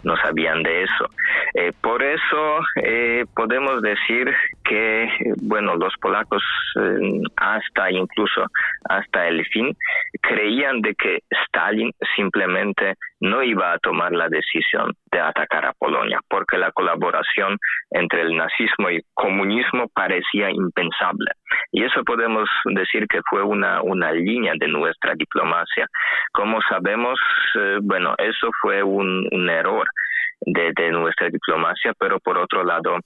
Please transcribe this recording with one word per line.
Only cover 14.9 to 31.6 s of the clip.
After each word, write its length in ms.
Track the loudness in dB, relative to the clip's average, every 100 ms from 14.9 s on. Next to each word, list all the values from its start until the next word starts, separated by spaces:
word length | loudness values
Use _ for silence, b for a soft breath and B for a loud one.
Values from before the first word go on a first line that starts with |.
| -4 _
de 100 | 0
atacar 460 | 0 0 -2 0 0
a 60 |
Polonia, 480 | 0 0 0 0 -4 -2
porque 300 | -2 0 0
la 120 | 0
colaboración 880 | 0 0 0 0 0 0 0 0 0 B B B
entre 320 | -2 0 0
el 140 | 0 0
nazismo 540 | -2 0 0 0 0
y 60 | 0
el 80 | -4
comunismo 760 | -2 0 2 2 0 0 0 -2
parecía 580 | 0 0 0 0 0 0
impensable. 840 | 0 -2 0 -2 0 -2 0 -4 -6 -2 B B
Y 140 | -2
eso 180 | 0 0
podemos 440 | 0 0 2 2 0 0
decir 420 | 0 0 0 0 0
que 120 | -2 0
fue 140 | 0
una, 400 | 2 2 0 0
una 300 | 0 0 0
línea 420 | 0 0 0 0 0
de 120 | 0
nuestra 460 | 0 0 0 -2
diplomacia. 720 | -2 -2 -2 0 0 0 -2 -2 B B B B
Como 280 | -2 0 0 0
sabemos, 500 | 0 0 0 0 0 0 0 0 0
eh, 220 | 0 0
bueno, 320 | 0 0 0 0
eso 320 | 0 0 -2 0
fue 220 | 0 2
un, 460 | 2 2 0 0 0
un 200 | 0 2
error 360 | 2 2 0 0 -2 B B B B
de, 320 | -2 0 0
de 160 | 2 0
nuestra 380 | 2 0 0 -2
diplomacia, 640 | -2 -2 0